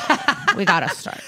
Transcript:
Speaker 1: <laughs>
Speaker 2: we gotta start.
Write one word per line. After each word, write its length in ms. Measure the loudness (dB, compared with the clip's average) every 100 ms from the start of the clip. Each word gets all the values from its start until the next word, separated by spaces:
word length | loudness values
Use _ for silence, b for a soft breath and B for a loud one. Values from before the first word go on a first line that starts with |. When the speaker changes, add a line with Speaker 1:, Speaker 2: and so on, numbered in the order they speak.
| 2 2
Speaker 1:
<laughs> 400 | 2 0 0 0
Speaker 2:
we 80 |
gotta 240 | 2 2 2
start. 320 | -4 -8 -12